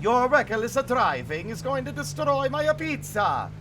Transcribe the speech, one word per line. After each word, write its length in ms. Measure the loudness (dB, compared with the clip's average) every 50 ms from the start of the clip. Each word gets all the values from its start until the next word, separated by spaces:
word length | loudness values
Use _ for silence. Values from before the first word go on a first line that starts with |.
Your 280 | 2 4 4 4 4 6
reckless 480 | 4 4 4 4 -2 -2 -2 -2 0 -2 0
driving 640 | 0 2 2 4 2 2 0 -4 -4 -6 -6 -6 -6
is 120 | -8 -6
going 220 | -4 -4 -4 -4 -4
to 80 | -6
destroy 560 | -6 -6 -6 -8 -4 -4 0 0 2 2 2 0
my 240 | 0 0 2 2 2
pizza. 760 | 0 0 -4 -4 -4 -6 -6 -2 0 2 2 2 0 -2 -4 -8 -12